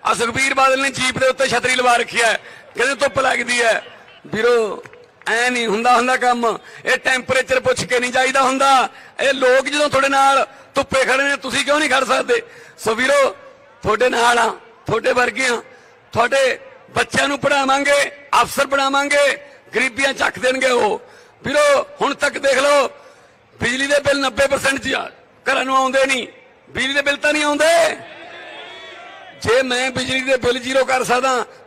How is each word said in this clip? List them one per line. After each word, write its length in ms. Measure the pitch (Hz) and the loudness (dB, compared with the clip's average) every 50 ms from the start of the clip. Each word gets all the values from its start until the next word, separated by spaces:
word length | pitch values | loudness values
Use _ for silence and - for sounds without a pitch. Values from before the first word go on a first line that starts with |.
| - | 0
ਆ 100 | - 165 | 0 0
ਸੁਖਬੀਰ 400 | 170 233 240 233 262 269 269 269 | 0 -2 -2 -2 -2 -2 0 2
ਬਾਦਲ 280 | 269 262 269 262 262 | 2 4 4 4 2
ਨੇ 80 | 269 277 | 0 -4
ਜੀਪ 280 | 262 - 254 262 247 - | -2 -2 -4 -4 -2 0
ਦੇ 80 | 262 | 0
ਉੱਤੇ 200 | 262 262 - 269 | 0 0 0 -2
ਛਤਰੀ 280 | 240 220 240 233 247 254 | 0 0 -2 0 0 -2
ਲਵਾ 220 | 254 247 247 240 | 2 2 2 2
ਰੱਖੀ 260 | 233 233 - - 226 | 2 0 -2 -2 0
ਹੈ, 180 | 233 226 202 - - - - - - - - | 0 0 0 -2 -6 -12 -20 -20 -20 -18 -6
ਕਹਿੰਦੇ 180 | - 233 269 277 | -4 -2 -2 0
ਧੁੱਪ 260 | 233 285 277 - 269 | -2 -2 -2 0 0
ਲੱਗਦੀ 420 | 262 262 254 247 240 240 247 247 | 0 0 -2 -2 -4 -2 -2 0
ਹੈ। 200 | - 226 202 - - - - - - - - - _ | 2 2 0 0 -4 -10 -20 -20 -20 -20 -20 -20 _
ਵੀਰੋ, 580 | - - 208 220 240 247 233 226 202 - - - - - - - _ _ _ - - | -8 -4 0 2 2 2 2 0 -2 -6 -10 -14 -20 -20 -20 -20 _ _ _ -6 -4
ਐ 220 | 214 226 240 247 | -2 0 0 0
ਨਹੀਂ 160 | 247 240 233 | 0 -2 -2
ਹੁੰਦਾ, 300 | 226 190 214 233 247 247 | -2 -2 0 2 2 4
ਹੁੰਦਾ 200 | 233 240 254 262 | 4 2 2 0
ਕੰਮ। 420 | 254 247 247 247 240 233 226 196 - - - - - - | 0 2 0 0 2 0 -2 -2 -4 -10 -16 -20 -10 -2
ਇਹ 120 | - 262 | -2 -2
ਟੈਂਪਰੇਚਰ 640 | 254 - 262 262 254 247 - 262 262 254 - 262 254 | -2 0 -2 -2 -2 -2 -2 -2 -2 0 0 -2 0
ਪੁੱਛ 240 | - 254 254 - - | 0 0 -2 -2 -2
ਕੇ 160 | - 254 247 | -2 -2 -2
ਨਹੀਂ 120 | 247 247 | -2 0
ਜਾਈਦਾ 300 | 240 262 262 262 262 277 | 0 0 0 0 0 2
ਹੁੰਦਾ। 460 | 269 254 262 269 269 269 269 262 233 - - - - - - - | 2 2 2 2 4 4 4 4 2 0 -6 -14 -20 -18 -8 -2
ਇਹ 140 | - 269 269 | 0 0 0
ਲੋਕ 340 | 262 254 254 254 269 262 285 | 2 4 4 4 4 2 0
ਜਦੋਂ 200 | 285 294 294 294 | -2 0 0 0
ਤੁਹਾਡੇ 200 | - 269 269 277 | 2 0 0 2
ਨਾਲ 380 | 277 277 269 277 277 277 226 - - - - - _ | 2 4 4 4 4 2 0 -2 -6 -20 -20 -6 _
ਧੁੱਪੇ 300 | 269 277 - - 262 254 | -4 -4 0 0 0 2
ਖੜੇ 200 | - 254 262 277 | 2 2 0 2
ਨੇ, 120 | 277 277 | 0 -2
ਤੁਸੀਂ 280 | 269 - 262 214 277 269 | -4 -6 -6 -4 -4 0
ਕਿਉਂ 160 | 269 285 302 | 0 0 0
ਨਹੀਂ 100 | 302 277 | 2 2
ਖੜ 140 | 254 269 262 | 2 0 2
ਸਕਦੇ? 380 | 202 262 262 - - 240 233 - - - - - - - - | 0 0 -2 0 0 0 -2 -2 -8 -20 -20 -20 -20 -20 -6
ਸੋ 160 | - 214 226 | -4 -4 -2
ਵੀਰੋ, 420 | 220 254 269 285 285 269 - - - - - - - - _ - _ | 0 0 2 4 4 2 2 0 -6 -20 -20 -20 -20 -20 _ -20 _
ਤੁਹਾਡੇ 260 | - - 214 214 247 254 | -2 -2 0 2 2 0
ਨਾਲ 300 | 254 240 233 240 240 233 | 2 2 2 2 2 2
ਆ, 100 | 226 226 - - - - - - - | 0 0 -2 -8 -16 -20 -20 -14 -6
ਤੁਹਾਡੇ 260 | - 202 220 214 254 | -4 -4 -2 0 0
ਵਰਗੇ 340 | 254 247 247 247 208 220 262 | 0 0 0 -2 -2 -2 -2
ਆ, 160 | 254 240 220 - - - - - - - _ _ _ | -2 -2 -4 -6 -14 -20 -20 -20 -20 -20 _ _ _
ਤੁਹਾਡੇ 480 | - 202 233 240 277 277 269 254 - - - - - - - - | -2 -2 0 2 2 2 2 2 0 -4 -10 -20 -20 -20 -20 -8
ਬੱਚਿਆਂ 380 | - - 247 - - 262 269 277 | -4 -4 -4 -2 0 -2 0 0
ਨੂੰ 100 | 285 277 | -2 -2
ਪੜ੍ਹਾਵਾਂਗੇ, 880 | - 277 294 277 269 262 269 277 277 285 285 285 277 - - - - - - - | 0 0 2 2 2 2 0 0 2 2 2 2 2 -2 -6 -14 -10 0 2 2
ਅਫਸਰ 240 | 240 233 - 247 277 | 2 2 0 -2 -2
ਬਣਾਵਾਂਗੇ, 680 | 269 269 277 277 269 269 277 277 285 285 285 285 269 - - - - - - _ - - | 0 0 0 0 0 0 0 0 2 2 2 2 2 0 -2 -10 -20 -20 -20 _ -6 -4
ਗਰੀਬੀਆਂ 380 | 214 247 262 226 226 269 277 | -2 -2 -2 -2 -2 -2 -2
ਚੱਕ 260 | 269 - - - - 185 | 0 0 -4 -4 -4 -2
ਦੇਣਗੇ 320 | 202 254 254 262 262 262 | -2 -2 0 0 0 2
ਉਹ। 320 | 247 240 226 208 190 - - - - - - - _ _ - | 2 2 2 0 -2 -4 -8 -16 -20 -20 -20 -20 _ _ -8
ਵੀਰੋ, 420 | - 277 294 294 294 285 240 - - - - | -2 0 2 4 4 4 2 0 -4 -6 -4
ਹੁਣ 120 | 196 262 277 | -4 -4 -2
ਤੱਕ 240 | - - 285 240 - | -2 -4 -4 -4 -2
ਦੇਖ 200 | - 277 269 247 | 0 0 2 2
ਲਓ, 300 | 277 285 294 285 262 - - - - - - - - _ _ _ _ _ _ - | 2 2 2 2 2 0 -4 -12 -20 -20 -20 -20 -20 _ _ _ _ _ _ -6
ਬਿਜਲੀ 260 | - 226 247 262 277 | -4 -4 -2 -4 -2
ਦੇ 140 | 277 285 285 | 0 0 2
ਬਿੱਲ 200 | 277 285 277 277 | 2 2 0 0
ਨੱਬੇ 260 | 277 269 233 233 277 | 0 -2 0 0 0
ਪਰਸੈਂਟ 340 | 269 277 262 - 269 277 269 | 0 0 0 0 -2 -2 -2
'ਚ 140 | 214 262 - | -4 -6 -6
ਆ, 160 | - - - - - - _ _ _ _ - | -6 -6 -10 -14 -20 -20 _ _ _ _ -2
ਘਰਾਂ 120 | 269 262 254 | -2 -2 0
ਨੂੰ 120 | 262 269 | 0 0
ਆਉਂਦੇ 300 | 262 262 262 254 269 262 | 2 2 2 2 2 2
ਨਹੀਂ, 200 | 269 269 254 214 - - - - - _ _ _ - | 2 0 -4 -4 -8 -14 -20 -20 -20 _ _ _ -12
ਬਿਜਲੀ 240 | - - 247 262 277 | -6 -4 -4 -2 -2
ਦੇ 80 | 285 | -2
ਬਿੱਲ 140 | 285 285 285 | -2 -2 -4
ਤਾਂ 160 | 285 - 294 | -2 -2 -2
ਨਹੀਂ 120 | 294 302 302 | 0 0 0
ਆਉਂਦੇ। 520 | 294 294 285 302 320 339 330 320 - - - - - - - - - - - - - - - - - - - - - - - - - - - - - - - | 0 0 2 2 4 4 4 2 2 0 -6 -12 -18 -20 -20 -20 -20 -18 -18 -18 -18 -18 -18 -18 -18 -18 -18 -20 -20 -20 -20 -20 -20 -20 -20 -20 -20 -18 -8
ਜੇ 220 | - 208 226 262 | -2 0 2 2
ਮੈਂ 280 | 269 254 247 247 254 262 | 2 0 -2 -2 -2 -4
ਬਿਜਲੀ 300 | 247 254 254 262 262 262 | -4 -6 -6 -4 -4 -4
ਦੇ 160 | 262 262 269 | -2 0 -2
ਬਿੱਲ 220 | 247 220 247 247 262 | 0 0 -2 -2 -2
ਜ਼ੀਰੋ 260 | 233 254 262 269 262 | -4 -2 0 0 0
ਕਰ 200 | 262 262 254 233 | 2 0 -2 0
ਸਕਦਾ, 400 | - 240 247 254 262 254 240 214 - - - - | 0 0 0 2 0 0 0 -2 -6 -12 -20 -20